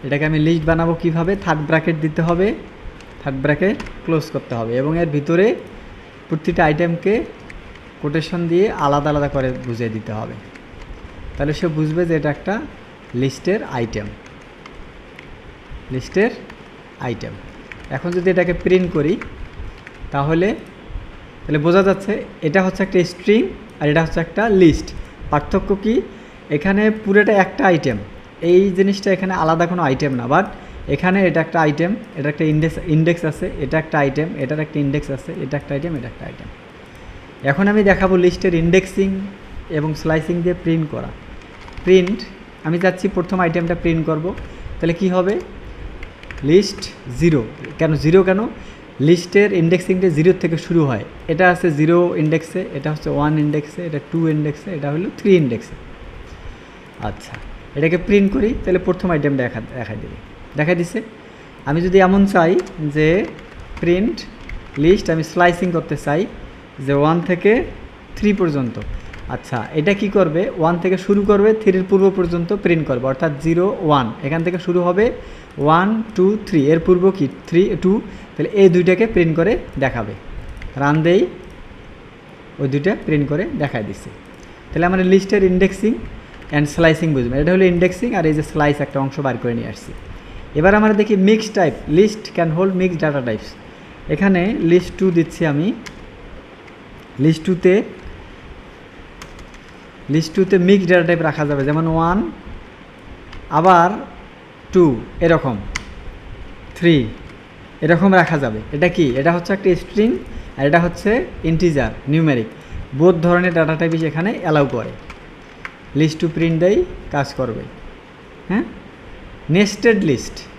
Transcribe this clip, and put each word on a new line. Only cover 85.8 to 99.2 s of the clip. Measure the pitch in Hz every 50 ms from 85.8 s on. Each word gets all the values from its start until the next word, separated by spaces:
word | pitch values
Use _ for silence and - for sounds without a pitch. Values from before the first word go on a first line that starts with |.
| - 214 - - - - - - - - - - - - -
and | 147 151 143 -
স্লাইসিং | - 165 160 156 156 170 160 147
বুঝবেন। | 131 120 120 127 143 151
এটা | 170 185
হলো | 190 190 180 175
ইনডেক্সিং, | 170 180 180 185 - 247 240 226 190
আর | 160 156
এই | 151
যে | 156 147 -
স্লাইস | - 156 147 147 147 147 143
একটা | 135 - 139 135
অংশ | 135 - - 139
বার | 131 120 113
করে | 123 120 117
নিয়ে | 117 113 113 101
আসছি। | - - - - - - - - - - - - - - - - 147
এবার | 156 190 202 214
আমরা | 214 214 214 196
দেখি | 208 214 214 190 185 202
মিক্স | 220 220 220 - -
টাইপ, | 208 180 143 - - - - 151
লিস্ট | 170 214 208 208 - - - -
can | 180 170 160 156
hold | 170 190 196 190 180
mixed | 185 185 175 151 151
data | 156 143 139 123
types। | 120 107 104 - - - - - - - - - - - - - - 151
এখানে | 156 190 202 190 175 175 202 254 - - 165
লিস্ট | 175 180 180 - - -
টু | 185 190 170
দিচ্ছি | 170 156 - - - 170 156
আমি, | 139 143 165 214 - - - - - - - - - - - - - - - - - - - - - - - - - - - - - - 135
লিস্ট | 160 160 160 -
টুতে, | 190 185 170 - 185 185 214 214 - - - - - - - - - - - - - - - - - - - - - - - - - - -